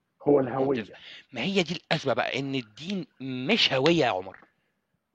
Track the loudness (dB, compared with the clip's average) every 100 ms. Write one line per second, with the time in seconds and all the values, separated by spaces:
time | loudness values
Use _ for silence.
0 | _ _ 2 2 2 0 0 0 -4 -12
1 | -20 -20 -14 -6 -2 0 0 -4 -4 -2
2 | 0 0 0 -2 -4 -4 -6 -12 -8 -8
3 | -8 _ -8 -4 0 2 2 4 4 4
4 | 4 0 -6 -14 -20 _ _ _ _ _
5 | _